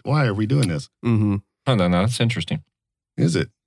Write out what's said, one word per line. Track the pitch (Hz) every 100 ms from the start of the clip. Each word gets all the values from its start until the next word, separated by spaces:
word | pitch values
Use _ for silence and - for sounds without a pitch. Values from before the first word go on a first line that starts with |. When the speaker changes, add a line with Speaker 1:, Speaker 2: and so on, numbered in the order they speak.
Speaker 1:
why | - 147 127
are |
we | 101 104
doing | 139 110
this?" | 78 - _
Speaker 2:
Mm-hmm. | 120 113 104 101 - _ -
Speaker 3:
Oh, |
no, | 120 90
no, | 90
that's | 104 120
interesting. | 117 117 - 156 - _ _ _ _ -
Speaker 1:
Is | - 92
it? | 76 _